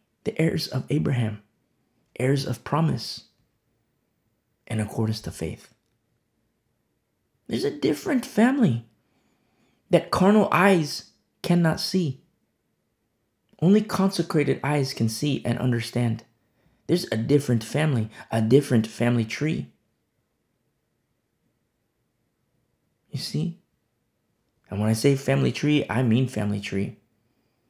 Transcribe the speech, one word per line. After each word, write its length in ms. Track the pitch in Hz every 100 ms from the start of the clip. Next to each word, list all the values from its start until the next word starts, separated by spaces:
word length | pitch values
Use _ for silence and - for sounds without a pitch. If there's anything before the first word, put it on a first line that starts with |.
| _ _
The 160 | - -
heirs 280 | 160 160 -
of 180 | 127 -
Abraham, 520 | 147 156 123 107 107 - _ _ _ _ _ _ -
heirs 260 | 131 139 -
of 180 | 123
promise, 640 | - 147 160 127 - - - _ _ _ _ _ _ _ _ _ _ _ _ _ -
in 140 | 110
accordance 420 | 104 - 110 110
to 100 | -
faith. 420 | - 82 117 - _ _ _ _ _ _ _ _ _ _ _ _ _ _ _ _ _ -
There's 160 | 220
a 80 | -
different 540 | 294 - 294 370 269 -
family 600 | - 240 277 190 117 - _ _ _ _ _ _ _ _ _ _
that 220 | 170 -
carnal 380 | - 185 214 -
eyes 600 | 156 196 185 147 - - _ _ _
cannot 380 | - 175 160 156
see. 420 | - 190 160 - _ _ _ _ _ _ _ _ _ _ _ _ _ _
Only 200 | 165 208
consecrated 800 | 214 - 196 196 160 160 143 -
eyes 300 | 135 147 135
can 140 | - 113
see 340 | 113 147 135 123
and 120 | 117
understand. 680 | 127 117 113 120 120 113 - _ _ _ _ _ -
There's 180 | 175 -
a 60 | 110
different 460 | 113 143 139 117
family, 460 | 110 143 156 127 110 - -
a 120 | 113
different 440 | 110 135 143 120 107
family 400 | - 120 120 110
tree. 420 | - 151 165 - _ _ _ _ _ _ _ _ _ _ _ _ _ _ _ _ _ _ _ _ _ _ _ _ _ _ _ _ _ _ _ _ _ _
You 100 | 139
see? 400 | - 147 170 - _ _ _ _ _ _ _ _ _ _ _
And 100 | 101
when 100 | 107
I 40 |
say 220 | 113 143 135
family 360 | - 139 131
tree, 340 | - 147 151 -
I 140 | 110
mean 240 | 123 117 127
family 320 | 107 104 104
tree. 380 | 101 98 90 - _ _ _ _ _ _